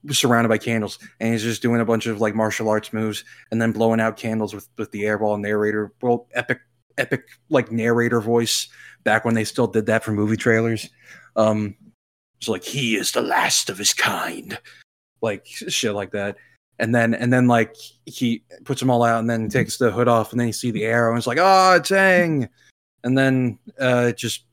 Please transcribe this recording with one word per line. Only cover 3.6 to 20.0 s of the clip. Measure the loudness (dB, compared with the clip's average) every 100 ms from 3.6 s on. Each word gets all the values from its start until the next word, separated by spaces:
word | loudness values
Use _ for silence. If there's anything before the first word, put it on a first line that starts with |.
then | -2
blowing | 2 2 2
out | 0 -4
candles | -6 -4 -4
with, | -8 -16 -12
with | -10
the | -6
airball | -2 0 0 -2
narrator, | -2 -2 0 -2 -6 _
well, | -2 -2 -2
epic, | -8 -4 -6 _ _ _ -6
epic, | -4 -4 -8 -20 _
like, | 0 0
narrator | -2 2 2 2 0
voice | 2 0 0 -2 -6 -14 -20 -8 0
back | 0
when | 2
they | 0 -2
still | 0 0
did | 0 0
that | 0
for | 0
movie | -2 0 0
trailers. | 2 2 0 -4 -8 _ -20 -20 -10 0
Um, | 2 2 -4 -8 -20 _ _ _ _ _
it's | -6
like, | -6 -4
"He | -4 -2 -2
is | -2
the | -4
last | 0 0 0 -2 -4
of | -4
his | -2
kind," | 0 -2 -2 -6 -10 -14 -16 -16 -20 _ _ _ _
like, | -6 -6 -10 -14
s-, | -6
shit | -4 -2
like | -4 -6
that. | -6 -6 -8 _ _ _ _
And | 0 2
then, | 2
and | 2 2
then, | 4 6
like, | 4 2 -6 -20 _ -18
he | -4 -4 -4 _ -20 -8
puts | -4
them | 0
all | 2
out | 2 2
and | 0
then | -2 -2
takes | -2 -2 0
the | 0
hood | 2